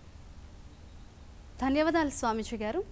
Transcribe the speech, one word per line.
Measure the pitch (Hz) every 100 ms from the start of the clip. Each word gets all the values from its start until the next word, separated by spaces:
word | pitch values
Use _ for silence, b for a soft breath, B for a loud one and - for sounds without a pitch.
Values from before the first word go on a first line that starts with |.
| - - - - - - - - - - - - - - - -
ధన్యవాదాలు | 262 285 311 330 294
స్వామీజీ | - 240 220 214 226
గారు. | 214 311 415